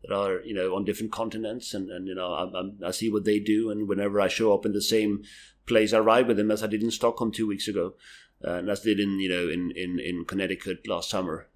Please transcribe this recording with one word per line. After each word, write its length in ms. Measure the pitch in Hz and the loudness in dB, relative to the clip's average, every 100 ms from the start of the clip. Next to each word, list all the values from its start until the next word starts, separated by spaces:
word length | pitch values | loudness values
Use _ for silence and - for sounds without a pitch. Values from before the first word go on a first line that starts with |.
that 100 | - | -4
are, 280 | 98 98 92 | -2 0 -2
you 120 | - | -4
know, 220 | 98 92 95 | -2 0 0
on 80 | 101 | -2
different 260 | 98 110 | -4 -4
continents, 600 | - 113 110 110 120 - | -4 -4 -4 -6 -6 -8
and, 160 | 101 95 | -8 -6
and, 180 | 90 95 | -8 -8
you 60 | |
know, 200 | 92 90 | -6 -4
I'm, 200 | 80 92 | -4 -4
I'm, 240 | 92 95 101 87 | -6 -8 -6 -6
I 60 | |
see 180 | 113 113 | -2 0
what 140 | 104 104 | 0 2
they 140 | 104 | 0
do, 320 | 107 107 113 | 2 2 0
and 160 | 104 104 | -2 -2
whenever 320 | 98 101 101 | 0 0 2
I 60 | 95 | 2
show 260 | - 110 | 4 4
up 120 | 98 110 | 4 2
in 60 | |
the 80 | 101 | -2
same 420 | - 110 107 101 - - - _ - | 2 2 2 0 -6 -20 -20 _ 2
place, 280 | 113 107 | 4 6
I 60 | 110 | 6
ride 280 | 110 117 120 | 6 6 6
with 100 | 104 | 4
them, 140 | 107 | 2
as 120 | 107 | 2
I 40 | 110 | 0
did 160 | 107 | 0
in 80 | 113 | -2
Stockholm 400 | - 117 117 113 | 2 0 2 -2
two 160 | 104 107 | 0 -2
weeks 200 | 101 - | -2 -2
ago. 280 | 98 90 - - - _ _ - | -2 -2 -6 -20 -20 _ _ -4
Uh, 60 | 87 | -4
and 100 | 95 | -2
as 120 | 101 | 0
did 180 | 110 101 | 2 2
in, 200 | 101 98 | 2 0
you 80 | 95 | 0
know, 220 | 87 87 | 0 0
in, 220 | 85 87 87 | 0 -2 -4
in, 240 | 90 87 | -4 -4
in 240 | 71 87 | -4 -4
Connecticut 640 | 82 98 92 92 101 92 - | -4 -2 -2 -4 -6 -6 -4
last 220 | 87 - | -4 -2
summer. 380 | - 87 78 - | -4 -4 -6 -10